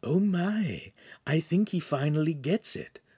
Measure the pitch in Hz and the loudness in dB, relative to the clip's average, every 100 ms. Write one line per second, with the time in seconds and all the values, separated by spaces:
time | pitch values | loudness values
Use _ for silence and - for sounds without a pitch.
0 | - 165 202 180 180 214 190 95 - _ | 2 2 2 2 0 0 -2 -4 -10 _
1 | - - - 156 156 175 208 180 - 143 | -20 -14 0 0 2 2 2 0 -2 0
2 | 143 151 156 156 135 202 - - - - | 2 2 2 0 0 -2 -2 -6 -8 -16
3 | _ | _